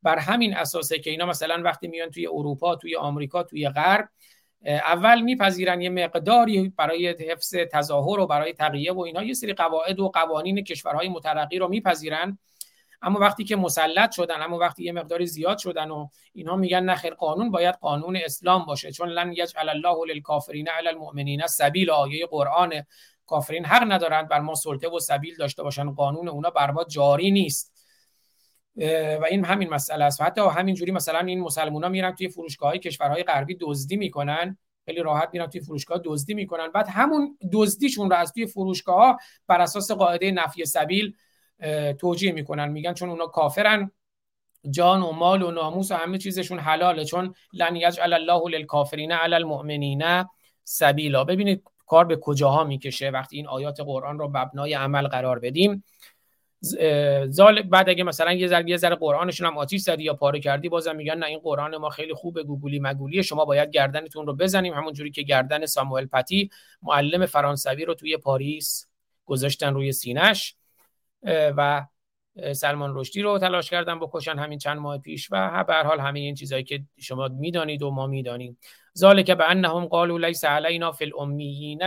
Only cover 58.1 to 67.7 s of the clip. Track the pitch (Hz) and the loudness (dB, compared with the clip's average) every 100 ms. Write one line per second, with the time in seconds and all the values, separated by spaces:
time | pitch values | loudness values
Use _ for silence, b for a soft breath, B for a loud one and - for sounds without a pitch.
58.1 | 151 165 180 180 175 170 175 170 170 156 | 0 2 2 4 2 2 2 2 2 2
59.1 | 147 180 165 175 151 143 196 190 160 151 | 2 0 0 -2 -2 -4 -2 0 0 -2
60.1 | 143 143 147 143 139 170 170 165 156 151 | 2 2 2 0 0 0 -2 -2 -4 -4
61.1 | 160 156 156 160 143 147 156 151 147 160 | -4 -4 -6 -4 -2 -2 -4 -8 -6 -10
62.1 | 156 175 170 147 143 143 143 139 139 135 | -8 -8 -8 -8 -8 -6 -4 -4 -4 -4
63.1 | 175 185 151 151 143 147 147 135 147 156 | -2 -2 0 2 4 4 4 2 0 -8
64.1 | 156 151 139 185 190 185 147 156 147 147 | -10 -8 0 2 2 0 -2 -6 -8 -10
65.1 | 147 143 135 131 151 156 147 135 131 131 | -8 2 2 2 -2 -2 -2 -2 -2 0
66.1 | 135 127 196 196 b b b - 147 143 | -2 0 0 -2 b b b 0 2 2
67.1 | 175 180 147 143 143 143 | 2 2 2 2 0 -2